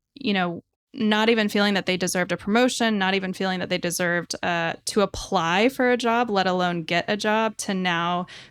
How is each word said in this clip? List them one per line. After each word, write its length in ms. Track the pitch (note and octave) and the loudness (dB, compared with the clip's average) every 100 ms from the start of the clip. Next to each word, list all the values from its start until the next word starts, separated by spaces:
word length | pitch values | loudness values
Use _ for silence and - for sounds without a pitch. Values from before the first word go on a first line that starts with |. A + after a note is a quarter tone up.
| _ | _
you 180 | - - | -8 -2
know, 300 | G3 F3 E3+ - _ _ | 0 -2 -4 -12 _ _
not 340 | - G#3+ G#3+ A3 | -2 2 4 4
even 200 | A3+ G#3 | 4 2
feeling 260 | G#3 G#3 | 2 2
that 120 | G3 F#3 | 2 0
they 100 | F3+ | -2
deserved 340 | F#3 F#3 F3 | 0 -2 -2
a 60 | F3 | -4
promotion, 600 | G3+ A3+ B3+ - A3+ G#3 | 0 2 2 2 0 0
not 180 | F#3+ | 0
even 180 | G3 F#3+ | 0 -2
feeling 260 | F#3 F#3+ F#3 | -4 -4 -4
that 120 | - | -4
they 80 | F3+ | -4
deserved, 580 | F3 F3 F3 F3 E3 - | -2 -2 0 -2 -4 -4
uh, 300 | F3+ E3+ E3 - | -2 -2 -2 -4
to 160 | - G#3+ | -2 0
apply 680 | G3 - - F#3+ E3 F#3 B3 | 0 0 -2 0 2 2 2
for 220 | C4+ B3 | 2 0
a 60 | B3 | 2
job, 340 | A#3+ A#3 A#3 | 2 0 2
let 160 | G3 F#3 | 0 2
alone 380 | F3+ F3+ F3 | 2 0 -2
get 220 | D#3+ E3+ - | -2 -2 0
a 80 | G#3 | -2
job, 400 | G#3+ A3 A3 - | 0 0 0 -2
to 180 | - | -4
now 520 | F#3+ F#3 E3+ E3+ F3 F#3 - - | -2 0 0 0 -2 -4 -12 -20